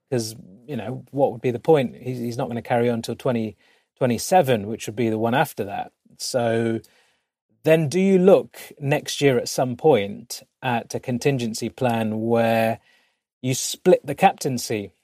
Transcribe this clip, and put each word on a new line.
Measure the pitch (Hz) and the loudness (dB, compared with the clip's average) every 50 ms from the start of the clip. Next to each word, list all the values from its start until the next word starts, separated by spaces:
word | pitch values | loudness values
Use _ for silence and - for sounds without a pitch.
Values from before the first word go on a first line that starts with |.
| _ - | _ -6
'Cause, | 135 120 113 110 110 127 - - 92 120 120 - | -4 -4 -4 -6 -10 -16 -20 -20 -20 -20 -16 -10
you | 143 113 | -10 -10
know, | 98 113 127 127 - _ | -8 -8 -10 -12 -14 _
what | - 139 139 107 | -2 0 0 0
would | 110 113 | 0 -2
be | - 127 | -4 -4
the | 117 120 | -4 -2
point? | - - 160 143 127 113 - | 2 4 4 4 4 -2 -6
He's, | - - 127 131 123 | -10 -10 -10 -8 -6
he's | 120 120 113 123 | -6 -6 -4 -6
not | 135 120 | -6 -6
gonna | 120 117 | -6 -8
carry | 113 - 131 120 120 120 | -4 -2 0 2 2 2
on | 117 113 | 0 -2
till | - - 110 | -4 -6 -8
twenty | - - 139 120 117 110 107 104 _ _ _ _ _ _ _ _ - | -4 -2 -2 -2 -2 -4 -6 -8 _ _ _ _ _ _ _ _ -2
twenty-seven, | 139 123 117 104 - - 185 185 160 131 123 107 98 104 | 0 0 0 -2 -2 2 4 4 4 4 2 0 0 -6
which | 113 107 - | -8 -10 -10
would | - 107 | -10 -6
be | 110 120 113 | -2 -2 0
the | 110 107 | 0 0
one | 113 113 120 | 0 0 2
after | 143 156 - - - 107 | 0 0 -2 -2 -8 -8
that. | 98 - 82 - - _ _ _ _ _ - | -8 -6 -10 -10 -10 _ _ _ _ _ -14
So | - - - 127 120 117 113 113 117 113 113 110 - _ _ _ _ _ _ _ _ _ _ _ _ _ _ _ - | -12 -4 -2 -2 0 0 0 0 0 -2 -2 -4 -8 _ _ _ _ _ _ _ _ _ _ _ _ _ _ _ 2
then | 151 160 165 160 135 | 2 4 4 4 0
do | 135 185 | 0 2
you | 190 196 190 185 | 4 4 4 6
look | 180 196 185 135 113 - _ - - - - - | 8 8 6 6 4 0 _ -20 -20 -20 -16 -8
next | 147 139 147 147 143 - - - | -2 0 0 0 -2 -4 -6 2
year | 143 139 127 120 | 2 4 4 4
at | - - | 0 -2
some | - - 135 127 120 | -2 -2 -2 -2 -2
point | - - 160 139 107 101 101 104 120 - - - - - _ _ _ | 0 2 4 4 4 2 -2 -8 -12 -14 -14 -16 -16 -16 _ _ _
at | - 131 120 117 110 - - | -6 -4 -4 -4 -4 -6 -10
a | 120 | -10
contingency | - - 123 120 - 147 139 127 120 110 110 - 123 110 | -6 -4 -6 0 0 0 0 0 -2 -4 -6 -6 -8 -8
plan | - - 131 120 117 113 110 110 107 110 | -6 -2 -2 0 0 0 -2 -2 -2 -2
where | 110 117 117 117 117 113 113 113 113 113 113 - _ _ _ _ _ _ _ _ _ _ _ _ | -2 0 2 2 2 2 2 2 2 0 -2 -4 _ _ _ _ _ _ _ _ _ _ _ _
you | - 127 127 | -4 -4 -4
split | - - - - - - 185 175 - - | -4 -4 -8 -8 -2 4 4 4 4 2
the | 147 139 | -4 -2
captaincy | - 185 - - - - 151 127 113 - - 120 107 101 95 _ _ | 2 2 2 2 2 -4 -4 -4 -4 -4 -4 -4 -6 -6 -8 _ _